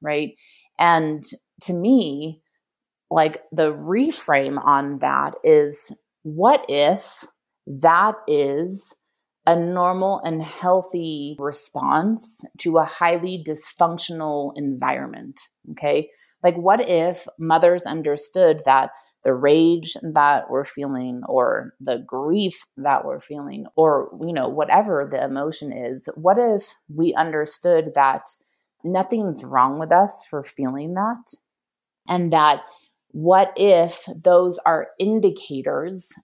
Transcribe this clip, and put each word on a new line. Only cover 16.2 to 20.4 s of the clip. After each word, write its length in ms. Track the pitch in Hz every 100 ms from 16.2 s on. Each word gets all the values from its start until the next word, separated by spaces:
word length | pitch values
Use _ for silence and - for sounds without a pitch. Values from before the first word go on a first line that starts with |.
| _ _
Like, 140 | 180 175
what 300 | 175 220 240
if 400 | 170 170 170 - -
mothers 480 | 160 160 175 175 175
understood 760 | 160 151 147 - 185 175 156 151
that 240 | 131 135 - _ _
the 120 | 131
rage 640 | 127 143 156 165 170 160 -
that 480 | 165 151 143 143